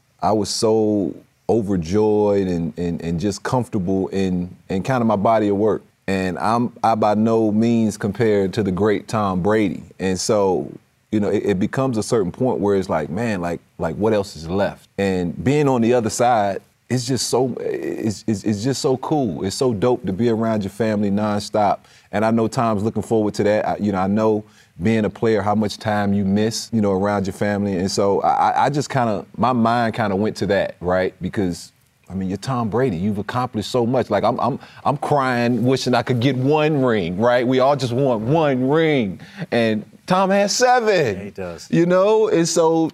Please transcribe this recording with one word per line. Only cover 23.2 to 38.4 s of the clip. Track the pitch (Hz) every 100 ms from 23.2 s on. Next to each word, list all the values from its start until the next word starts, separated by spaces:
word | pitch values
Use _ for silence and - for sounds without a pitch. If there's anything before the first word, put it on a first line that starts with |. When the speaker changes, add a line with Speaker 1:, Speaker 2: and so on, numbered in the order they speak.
| 104 98
Speaker 1:
to |
that. | 101 107 -
I, | 85
you | 104
know, | 95
I | 95
know | 104 110 107 107 - - -
being | 92 113 101
a |
player, | - 113 107
how | 101 104
much | 104 -
time | 110 104 101
you | 101
miss, | 95 101 110 113 -
you | 113
know, | 104
around | 95 101 104 95
your |
family. | - 104 104 101 92
And | 95
so | - 101 95
I, | 82 71 98 - 127
I |
just | 147 -
kinda, | 131 117 98 - -
my | 113
mind | 127 113 120 113 107
kinda | 104 95
went | 107 -
to | 95
that, | 98 80 -
right? | 87 92 95 -
Because, | 92 110 92 85 - _ _ _ -
I |
mean, | 92 95
you're | 98
Tom | - 127 113
Brady. | 107 135 82
You've | 101 98
accomplished | - - - 107 98
so | 127 117
much. | 127 107
Like, | 101
I'm, | 101 -
I'm, | 117 143 - -
I'm | - 143
crying, | - 147 131 120 120 120 123
wishing | 131 127 120
I |
could | 123 123
get | 135 127
one | 131 151 151 147
ring, | 127 107 85 90
right? | 117 123 123
We | 127
all | 131 143
just | 127
want | 120 139 113
one | 113 160